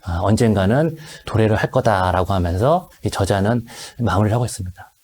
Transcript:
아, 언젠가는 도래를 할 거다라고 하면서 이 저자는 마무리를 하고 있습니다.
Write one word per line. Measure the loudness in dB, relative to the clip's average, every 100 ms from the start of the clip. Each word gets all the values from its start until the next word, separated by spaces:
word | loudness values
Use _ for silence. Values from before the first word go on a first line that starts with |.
| -6
아, | -4
언젠가는 | 0 2 4 2 2 2 0 -4 -14 -18 -6
도래를 | 0 2 2
할 | 0
거다라고 | 0 2 2 2 0 0
하면서 | 0 0 0 2 0 -2 -8
이 | -6
저자는 | -2 0 0 2 0 -4 -16 -18 -4
마무리를 | -2 2 2
하고 | 0 -2
있습니다. | -6 -12 -12 -20 _